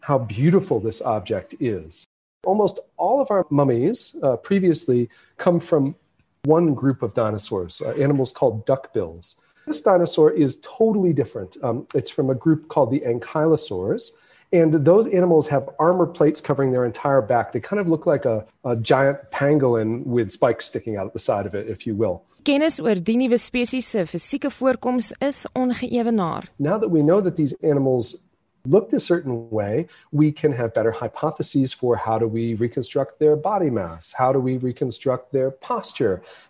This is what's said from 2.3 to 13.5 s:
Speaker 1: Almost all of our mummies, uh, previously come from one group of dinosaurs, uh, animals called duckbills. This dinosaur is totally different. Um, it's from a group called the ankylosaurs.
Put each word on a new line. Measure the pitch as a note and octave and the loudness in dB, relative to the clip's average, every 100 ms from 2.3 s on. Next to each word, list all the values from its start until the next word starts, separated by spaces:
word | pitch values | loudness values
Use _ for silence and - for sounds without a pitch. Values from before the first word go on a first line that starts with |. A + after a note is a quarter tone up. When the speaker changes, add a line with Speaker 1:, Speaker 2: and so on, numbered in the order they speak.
| _ | _
Speaker 1:
Almost | - G#3 G3 - - - | -2 2 0 -2 -12 -4
all | E3+ C4+ | 0 0
of | C4+ | 2
our | G3+ F3+ | 0 0
mummies, | C#3+ C#3 A#2 D3 B3 - D#4+ | 2 2 2 0 -2 -8 -4
uh, | D3 A#2+ | -2 -2
previously | - G3 F#3 D3+ - B2 A#2+ _ _ - | 0 2 2 2 2 0 0 _ _ -4
come | - E3+ | 0 0
from | - D#3+ C#3 - _ _ _ _ C#3 | 2 0 0 -4 _ _ _ _ 2
one | D#3+ E3+ | 4 4
group | B2+ C3+ B2+ | 2 0 0
of | A#2 | -2
dinosaurs, | A2+ A2 G#2+ - G2+ E2+ - | -2 -2 -2 -4 -6 -6 -8
uh, | - | -6
animals | B2+ C#3 C#3+ B2+ | 0 0 2 -2
called | - C3+ A2+ G#2+ | 0 0 0 -2
duckbills. | C3+ - A2+ E2+ E2 - - _ _ - | -2 -2 -6 -6 -8 -20 -20 _ _ -10
This | D4+ | -2
dinosaur | A3+ F#3 E3 - D3+ | 2 4 2 4 4
is | D3+ C#3 - | 4 0 -2
totally | - - A3 G#3+ F#3 | -10 0 2 2 2
different. | D3 B2 A2+ F#2 - | 0 -2 -6 -14 -8
Um, | B2 A#2 - | -4 -4 -4
it's | C#3 - | -4 -4
from | - C3+ | -2 -2
a | |
group | B2+ D#3+ D#3 - | 0 0 0 0
called | - B2+ | -2 0
the | C3+ B2+ | 0 -2
ankylosaurs. | A#2 - D#3 D#3 | -4 -4 -2 2